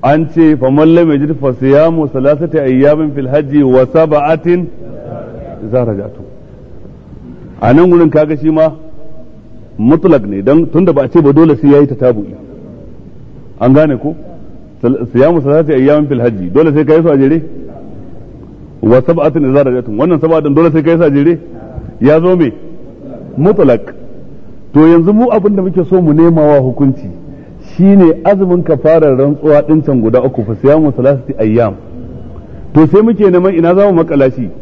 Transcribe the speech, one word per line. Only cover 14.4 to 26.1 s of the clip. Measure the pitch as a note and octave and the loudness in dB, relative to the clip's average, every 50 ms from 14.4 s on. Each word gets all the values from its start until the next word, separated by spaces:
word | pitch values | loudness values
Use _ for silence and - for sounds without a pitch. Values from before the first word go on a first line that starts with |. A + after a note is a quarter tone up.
| - - - - - - - - | -18 -20 -20 -20 -20 -20 -18 -6
Sal-, | - A#2+ C3+ - B2+ A2+ - | -2 -2 -2 -2 -4 -4 0
siyamu | A#2+ C3 D#3 F3 E3 | 2 2 4 2 0
salasati | C3+ C#3 C#3+ D#3 E3 D3 D#3 | 0 0 0 0 2 2 0
ayyamin | C3 C3 C#3 D3 D3+ D3 C#3+ | 2 2 2 2 2 0 0
fil | C#3 B2 | -2 0
hajji, | A#2 B2 A2+ G2 F#2 F2+ | 0 -2 -2 -2 -8 -2
dole | F#2 C3+ E3 E3 C#3 | 0 2 2 2 2
sai | D3 D#3 | 0 2
kai | B2+ D#3 E3 | 2 2 2
su | E3 E3+ | 2 2
a | D3 C#3 | 2 2
jere? | C3+ C3+ D#3 E3 - - - - - - - - - - - - - - - - - - - - - - - - - - - - | 2 2 0 0 -4 -8 -14 -14 -16 -18 -18 -20 -20 -18 -18 -18 -18 -18 -18 -18 -18 -20 -20 -20 -20 -20 -20 -20 -20 -20 -14 -4
Wa | - G#2+ A#2 B2+ | 0 2 2 2
sab'atin | B2+ - E3+ E3 D3 D#3 C#3 D#3+ C#3+ C3 | 4 2 -2 0 0 0 0 0 -2 0
idza | C3 D3 C#3+ | 2 2 2
raja'tum. | C3+ B2 B2+ A#2 G#2+ G#2+ G#2 | 2 0 -4 -4 -6 -4 -2
Wannan | - E3+ F3 D3+ | 0 0 0 0
sab'atin | - D#3+ E3 D#3+ D3 D3 C#3 | 0 0 0 0 0 0 2
dole | D3 E3 E3+ | 2 2 2
sai | D3+ D#3+ D3 | 2 0 0
kai | D#3+ E3 E3 | 0 2 2
su | E3+ | 2
a | D3+ | 2
jere? | C#3 C#3+ C#3+ D#3+ F3 D3+ - - - - - - - - - - - - | 2 2 2 0 0 -2 -6 -16 -18 -18 -18 -16 -16 -14 -16 -16 -10 -2
Ya | A2 C3+ D3+ D#3+ | 2 2 2 4
zo | D#3+ F3+ F#3 | 2 2 2
me? | F3+ D#3+ B2 G#2+ - - - - - - - - - - - - - - - - - | 2 0 0 -2 -8 -14 -14 -14 -14 -16 -18 -20 -20 -18 -18 -16 -16 -16 -14 -6 -2
Mutlak. | C#3+ F#3+ A3 - F3 C#3 A#2+ G#2+ - - - - - - - - - - - - - - - - - - - | 0 0 2 2 2 2 2 0 -2 -10 -14 -16 -16 -14 -14 -16 -16 -16 -18 -18 -18 -16 -16 -16 -16 -2 2
To | D3 D#3 E3 | 4 6 6
yanzu | E3+ E3+ E3 F3+ G#3 | 6 4 4 2 2
mu | G#3+ A#3+ B3 | 2 2 2
abin | A3 A3 F3+ G#3 G#3 | 0 0 0 0 0
da | G3 | 0
muke | F#3 F#3+ - F#3+ F3 | -2 -2 -2 -2 -2
so | - F#3 F#3+ | 0 0 0
mu | F3+ D#3 | 2 2